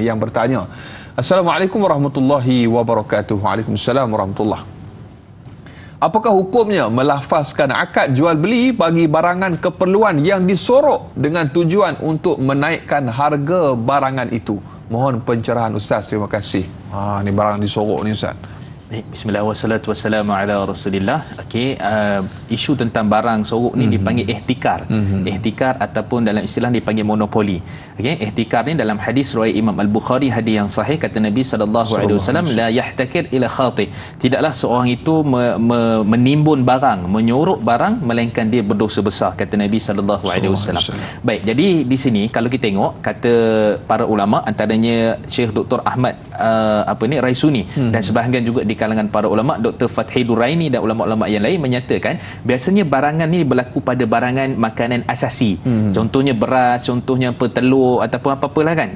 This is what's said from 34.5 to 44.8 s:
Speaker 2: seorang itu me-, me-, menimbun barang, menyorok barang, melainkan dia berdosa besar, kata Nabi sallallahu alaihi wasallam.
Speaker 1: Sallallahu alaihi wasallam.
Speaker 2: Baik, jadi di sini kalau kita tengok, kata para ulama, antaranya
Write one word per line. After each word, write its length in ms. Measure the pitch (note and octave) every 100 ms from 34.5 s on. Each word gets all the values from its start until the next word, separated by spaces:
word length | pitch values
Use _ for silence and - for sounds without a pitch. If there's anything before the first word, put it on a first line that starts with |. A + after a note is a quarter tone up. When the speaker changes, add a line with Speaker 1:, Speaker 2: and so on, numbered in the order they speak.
Speaker 2:
seorang 360 | - C3 A#2+ B2
itu 220 | B2 D#3+ D#3+
me-, 320 | D3 B2 A#2+ F#2+
me-, 460 | A#2 A#2+ A2+ A2
menimbun 560 | G#2 A#2 B2+ D3 D3+ C#3+
barang, 460 | B2+ B2+ C3+ G2 F2+
menyorok 560 | G#2+ A#2 B2+ F3+ E3+
barang, 300 | A2+ A#2+ F3+ A#3
melainkan 480 | B2 A#2 A#2 A#2+ A2
dia 80 | B2
berdosa 400 | G2+ G#2 A2 -
besar, 320 | G#2 - G2
kata 240 | F2 F#2+ G#2
Nabi 240 | G#2 A2
sallallahu 480 | - G2+ G2+ G2+ G2
alaihi 240 | F2+ F#2+
wasallam. 320 | G2 G2 F2
Speaker 1:
Sallallahu 160 | - -
alaihi 80 | -
wasallam. 160 | -
Speaker 2:
Baik, 160 | B2 G#2 G2
jadi 180 | A#2 G3 E3 B2
di 80 | C3
sini 260 | C3 G#2+ A2
kalau 240 | A#2+ A#2
kita 160 | B2+ A2
tengok, 320 | G2 C3 -
kata 320 | - G#2 A#2+ A#2 A2+ A2 G#2+ - -
para 160 | A2
ulama, 400 | A2 G#2+ G2+ B2
antaranya 720 | A2+ G#2+ G#2+ A2